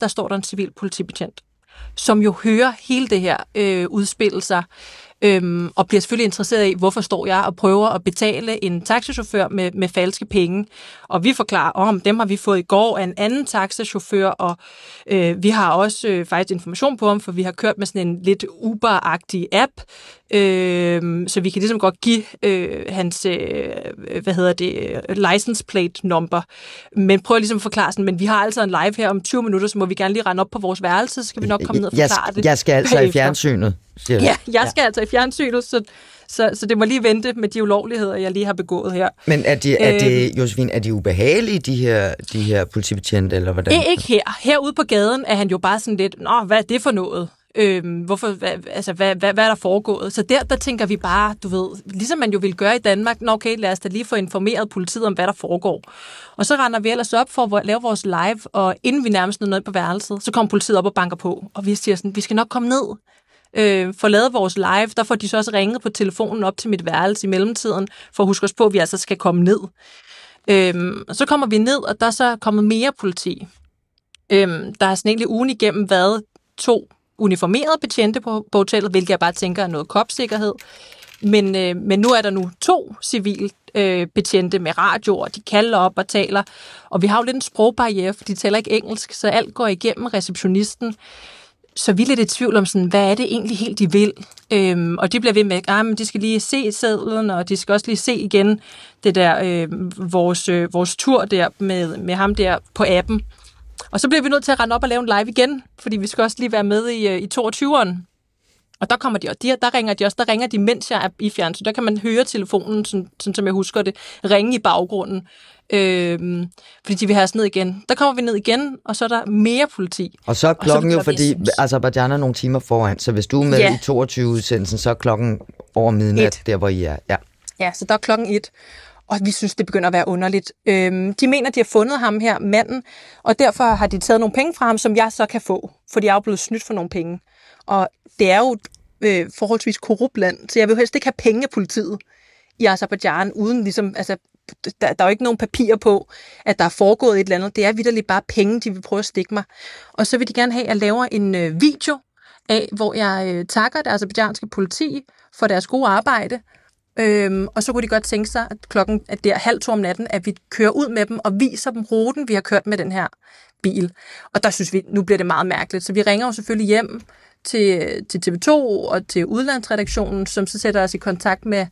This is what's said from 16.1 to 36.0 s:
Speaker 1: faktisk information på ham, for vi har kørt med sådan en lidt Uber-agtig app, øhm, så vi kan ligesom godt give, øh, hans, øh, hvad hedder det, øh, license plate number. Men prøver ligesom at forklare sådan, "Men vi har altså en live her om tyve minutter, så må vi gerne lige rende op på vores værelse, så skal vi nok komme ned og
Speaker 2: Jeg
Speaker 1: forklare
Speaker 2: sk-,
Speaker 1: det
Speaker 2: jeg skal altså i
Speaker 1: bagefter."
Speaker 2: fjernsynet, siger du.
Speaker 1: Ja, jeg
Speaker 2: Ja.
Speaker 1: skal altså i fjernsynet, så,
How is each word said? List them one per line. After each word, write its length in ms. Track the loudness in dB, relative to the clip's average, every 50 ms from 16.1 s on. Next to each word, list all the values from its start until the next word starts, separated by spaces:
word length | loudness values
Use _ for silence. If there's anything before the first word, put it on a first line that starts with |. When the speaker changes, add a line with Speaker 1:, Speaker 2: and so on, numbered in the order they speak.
| -2 -2 -2
Speaker 1:
faktisk 260 | -2 -2 -2 -2 -2
information 460 | -4 -6 -6 -10 -6 0 0 0 0 2
på 100 | 0 2
ham, 120 | 2 0
for 120 | -2 -6
vi 120 | -4 -4 -4
har 80 | -4
kørt 260 | -4 -2 -2 -2 -2 -2
med 100 | -4 -6
sådan 200 | -4 -4 -2 -2
en 140 | -4 -2 0
lidt 220 | 0 0 0 0 -12
Uber-agtig 1000 | -12 -6 -6 -4 -4 0 0 2 2 2 0 0 -4 -4 -6 _ -6 -6 -6 0
app, 200 | 2 2 2 2 0 -10 -20 _ -20 -20 -20 -20 -20 _ _ _ 0
øhm, 920 | 2 4 4 2 2 0 0 0 0 0 2 0 0 0 -2 -2 -2 -4 -2
så 140 | -2 -2
vi 80 | -2 -2
kan 100 | -2 -2
ligesom 200 | -2 -2 -2 0
godt 220 | 0 0 0 0
give, 220 | 0 2 2 2 0 -6 -12 -2 0
øh, 420 | 0 0 2 0 -4 -6 -8 -8 -8
hans, 360 | -4 -4 -4 -4 -4 -2 -2
øh, 120 | -2 -2 -2 -4 -4 -4 -6 -6 -6 -8 -10 -10 -12 -14 -14 -14 -10 -10 -6 -4
hvad 100 | -2 0
hedder 200 | 2 2 2 2
det, 480 | 0 -2 -4 -4 -6 -6 -6 -6 -8 -6 -6
øh, 80 | -2 0 2 2
license 340 | 2 2 0 -2 -4 -6 -6
plate 420 | -4 -2 -2 -2 -2 -4 -4 -4 0
number. 340 | 0 0 0 0 -2 -4 -4 -6 -16 -20 -20 -20 -20 -20 -20 -8 -2
Men 260 | 2 4 4 4 4
prøver 180 | 4 4 2 4
ligesom 160 | 4 2 -2
at 60 | -2
forklare 300 | -4 -4 -2 0 0 0
sådan, 140 | 0 -2 -2
"Men 140 | -2 0 0
vi 60 | 0
har 180 | 2 2 2 2
altså 200 | 0 0 0 -2
en 60 | 0
live 240 | 0 0 0 0 0 0
her 120 | 0 0
om 120 | 0 -2
tyve 220 | -4 -2 -2 -2 0
minutter, 240 | 0 0 0 0 0
så 100 | -2 -2
må 80 | -2
vi 80 | -2 -2
gerne 200 | -2 -2 -2 0
lige 100 | 0 0
rende 160 | -2 0 0
op 60 | -2 -2
på 80 | -4 -6
vores 220 | -4 -4 -4 -2
værelse, 420 | -2 0 0 0 0 -2 -4 -8 -10
så 60 | -10
skal 120 | -8 -6
vi 60 | -2 -2
nok 140 | -2 -2 -2
komme 160 | -2 -2 -2
ned 100 | -2 0
og 60 | 2 2
Speaker 2:
Jeg 120 | 2 4
Speaker 1:
forklare 220 | 2 0 -2 -4
Speaker 2:
sk-, 40 | -4
Speaker 1:
det 100 | 0 2
Speaker 2:
jeg 120 | 2 2 2
skal 160 | 2 2 4
altså 220 | 4 4 4 6
i 20 | 6
Speaker 1:
bagefter." 220 | 6 6 4 4
Speaker 2:
fjernsynet, 560 | 2 2 0 0 0 0 0 2 0 0 -2 -4 _ _ _ -18
siger 220 | -4 0 2 4
du. 60 | 4
Speaker 1:
Ja, 100 | 4 2 0 -2 -2
jeg 140 | 0 0 0
Speaker 2:
Ja. 60 | 0
Speaker 1:
skal 120 | 0 2
altså 200 | 0 2 2 0
i 40 | -4
fjernsynet, 580 | 0 2 0 0 0 -2 -2 -4 0 0 -2 -4
så, 180 | -2 -4 -4 -4 -4 -16 -20